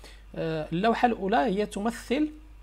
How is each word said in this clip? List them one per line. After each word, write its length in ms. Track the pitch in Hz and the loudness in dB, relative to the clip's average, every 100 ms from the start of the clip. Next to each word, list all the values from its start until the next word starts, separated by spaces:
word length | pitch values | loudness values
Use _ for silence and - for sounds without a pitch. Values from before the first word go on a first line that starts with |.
| - - - - | -20 -20 -14 -6
آه، 320 | 160 160 151 | -4 -2 -2
اللوحة 340 | 165 220 220 247 | 2 2 4 4
الأولى 300 | 214 190 247 | 2 0 2
هي 300 | 269 190 208 | 2 0 -2
تمثل، 640 | 196 214 - - 262 302 - - - | -2 -4 -4 -2 -2 -2 -4 -20 -20